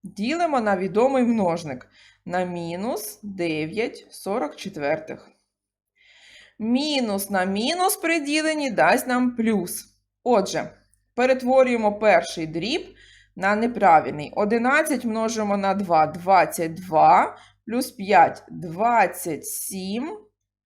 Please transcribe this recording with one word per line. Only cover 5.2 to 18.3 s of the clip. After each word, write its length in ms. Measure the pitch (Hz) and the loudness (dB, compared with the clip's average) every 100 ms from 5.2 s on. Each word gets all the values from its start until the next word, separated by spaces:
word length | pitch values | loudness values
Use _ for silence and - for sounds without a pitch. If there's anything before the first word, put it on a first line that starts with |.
| - _ _ _ _ _ _ _ _ _ - - - - | -18 _ _ _ _ _ _ _ _ _ -20 -20 -20 -8
Мінус 720 | 220 247 302 285 233 196 202 | -2 0 0 -2 -2 -4 -2
на 140 | 196 | -2
мінус 520 | 185 196 247 349 370 - | 0 -2 -2 0 0 0
при 240 | 330 330 | -2 -2
діленні 500 | 285 302 311 311 277 | 0 -2 0 -2 -2
дасть 360 | 185 160 240 254 | 2 4 2 0
нам 300 | 247 254 247 | 0 0 0
плюс. 600 | 226 214 175 - - _ _ _ | 0 0 -2 -8 -16 _ _ _
Отже, 460 | - 233 - 233 - - _ _ _ | 0 2 2 -4 -6 -12 _ _ _
перетворюємо 840 | - 254 254 247 262 254 240 214 208 | 0 2 2 4 4 4 4 0 2
перший 480 | 220 175 - - 160 | 4 4 2 -6 -8
дріб 480 | 160 196 320 - - _ _ _ - | -6 -4 -4 -6 -16 _ _ _ -4
на 200 | 190 208 | -2 0
неправильний. 760 | 233 240 196 160 147 151 147 - | 0 2 6 6 4 -4 -6 -4
Одинадцять 680 | 208 233 240 285 320 262 | 0 0 2 2 0 -2
множимо 520 | 240 220 220 220 208 202 | -2 -4 -4 -2 -2 -2
на 180 | 196 | 0
два — 320 | 190 190 165 151 | -2 2 2 2
двадцять 680 | 175 180 190 151 - 165 | 0 2 4 4 0 -6
два, 640 | 165 185 156 156 185 302 - - _ - | -6 -2 4 6 6 4 -4 -20 _ -8
плюс 240 | 233 254 | -6 -6
п'ять — 520 | - 196 190 156 | -8 2 6 6